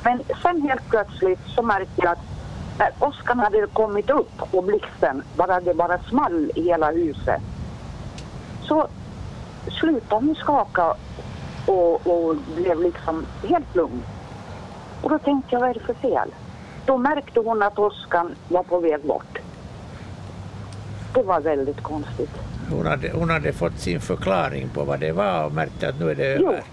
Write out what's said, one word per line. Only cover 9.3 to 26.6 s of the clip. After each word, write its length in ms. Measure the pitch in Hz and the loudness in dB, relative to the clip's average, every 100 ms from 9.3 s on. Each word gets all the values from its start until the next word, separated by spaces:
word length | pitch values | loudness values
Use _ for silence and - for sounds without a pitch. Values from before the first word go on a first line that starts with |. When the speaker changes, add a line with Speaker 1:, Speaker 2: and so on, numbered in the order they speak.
| - - - - - | -10 -12 -10 -10 0
Speaker 1:
slutade 460 | 320 285 - 214 277 | 2 2 2 2 2
hon 100 | 311 | 2
skaka 580 | - 285 208 - 165 - - - - - - - - | 2 2 4 2 2 2 -4 -12 -10 -10 -10 -4 2
och, 420 | 190 170 165 - | 6 6 4 4
och 280 | 170 165 156 131 156 | 4 4 0 -2 -2
blev 260 | 180 160 | 0 2
liksom 440 | 175 - - 160 - - - | 2 0 -4 -4 -6 -8 0
helt 260 | 349 285 180 | 0 2 0
lugn. 280 | 156 123 120 - - - - - - - - - | 0 -2 -8 -12 -12 -14 -12 -12 -12 -14 -14 -4
Och 80 | 247 | 0
då 100 | 294 | 0
tänkte 300 | 285 285 - 247 | 2 0 2 2
jag, 40 | |
"Vad 100 | 254 | 2
är 40 | |
det 60 | 226 | 0
för 140 | - | -4
fel?" 360 | 233 262 160 - - - - - - - | -2 0 0 0 -6 -16 -16 -16 -6 0
Då 120 | 269 | 2
märkte 420 | 254 302 285 - | 4 0 2 0
hon 220 | 226 226 | 2 2
att 160 | 202 202 | 2 4
åskan 560 | 208 - - 175 170 - - | 0 0 0 0 0 -4 0
var 160 | 175 | 0
på 160 | 185 180 | 2 2
väg 220 | 170 151 143 | 4 2 0
bort. 340 | - - - - - - - - - - - - - - - - - - - - | -2 -2 -12 -12 -14 -14 -14 -14 -14 -14 -14 -14 -12 -12 -12 -12 -12 -12 -10 -2
Det 100 | - | 0
var 160 | 202 175 | 4 2
väldigt 400 | 151 143 135 143 | 4 2 0 -2
konstigt. 460 | - 151 143 - 120 - - - - | -6 -6 -6 -4 -6 -6 -10 -8 -4
Speaker 2:
Hon 140 | 151 160 | -2 0
hade, 260 | 147 165 | 0 -2
hon 180 | 165 165 | -2 0
hade 240 | 160 147 | 2 0
fått 260 | 147 170 - | 0 -2 -2
sin 220 | - 165 | -2 -2
förklaring 680 | - 90 - 135 76 69 65 | -2 -2 0 2 2 -2 -6
på 140 | 73 | -4
vad 160 | 71 69 | -2 0
det 120 | 78 | 0
var 320 | 82 143 87 | 0 2 2
och 80 | 76 | 0
märkte 380 | 76 78 - - | -2 -4 -2 -4
att 100 | 139 | -2
nu 120 | 165 | -2
är 40 | 143 | 0
det 200 | 139 135 | 0 2
Speaker 1:
Jo. 60 | 349 | 2
Speaker 2:
över. 140 | 214 | 0